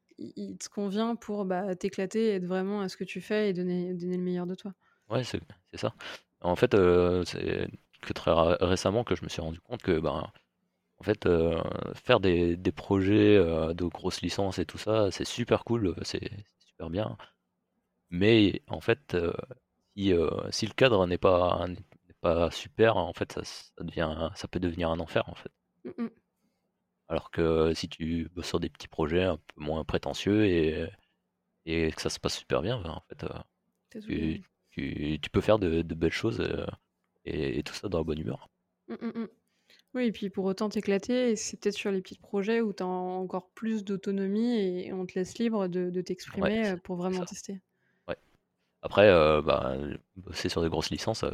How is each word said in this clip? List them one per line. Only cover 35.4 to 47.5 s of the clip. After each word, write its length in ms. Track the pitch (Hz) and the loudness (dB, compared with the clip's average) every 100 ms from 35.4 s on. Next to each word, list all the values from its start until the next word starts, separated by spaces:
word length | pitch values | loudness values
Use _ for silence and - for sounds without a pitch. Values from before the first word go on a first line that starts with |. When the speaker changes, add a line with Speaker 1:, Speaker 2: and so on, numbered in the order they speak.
Speaker 2:
faire 180 | - 110 | 4 2
de, 220 | 90 82 | 4 0
de 120 | 82 82 | -2 0
belles 160 | 82 | 0
choses, 280 | - 113 - | 0 -2 -2
euh, 240 | 85 82 - - _ _ _ _ - | -2 -4 -6 -10 _ _ _ _ -8
et, 340 | 80 69 - | -4 -2 -2
et 40 | |
tout 100 | - - | -6 -8
ça 140 | 107 | -4
dans 100 | 87 | -2
la 60 | 80 | -2
bonne 140 | 76 | -4
humeur. 300 | 78 69 - _ _ _ - | -4 -8 -12 _ _ _ -16
Speaker 1:
Mm, 60 | 226 | -10
mm, 180 | 233 233 | -10 -8
mm. 40 | 220 - _ _ _ - _ 254 | -10 -14 _ _ _ -20 _ -2
Oui, 100 | 240 | -2
et 40 | |
puis 180 | - 202 | -2 -6
pour 160 | 196 190 | -2 -2
autant 240 | 190 214 | -2 -2
t'éclater, 640 | 214 202 196 196 247 247 | -2 0 0 0 0 2
et 40 | 214 | 0
c'est 220 | - - | -4 -4
peut-être 160 | 208 202 | -4 -2
sur 140 | 208 | -2
les 100 | 190 | -4
petits 180 | - - | -6 -16
projets 420 | - 202 196 233 | -6 -4 0 0
où 120 | 220 | -2
t'as 120 | 196 185 | -2 -4
en-, 360 | 185 185 185 | -2 -4 -4
encore 280 | 185 185 - | -4 -6 -8
plus 320 | - 226 220 | -8 -4 -4
d'autonomie 720 | 196 196 202 196 190 208 233 233 | -2 -4 -2 -2 0 0 2 2
et 360 | 190 180 - | 0 -2 -6
on 120 | 185 185 | -6 -4
te 100 | 190 | -4
laisse 220 | 185 - | -4 -2
libre 280 | 233 220 185 | 0 0 0
de, 220 | 180 180 | -2 -2
de 120 | 180 | -4
Speaker 2:
Ouais, 20 | |
Speaker 1:
t'exprimer, 600 | 175 185 - - 196 220 | -6 -8 -8 -2 0 2
Speaker 2:
c'est, 100 | 214 | 0
Speaker 1:
euh, 40 | 180 | -4
pour 200 | - 175 | -6 -4
Speaker 2:
c'est 40 | |
Speaker 1:
vraiment 180 | 185 185 | -2 -2
Speaker 2:
ça. 60 | 180 | -4
Speaker 1:
tester. 360 | 196 - | -10 -12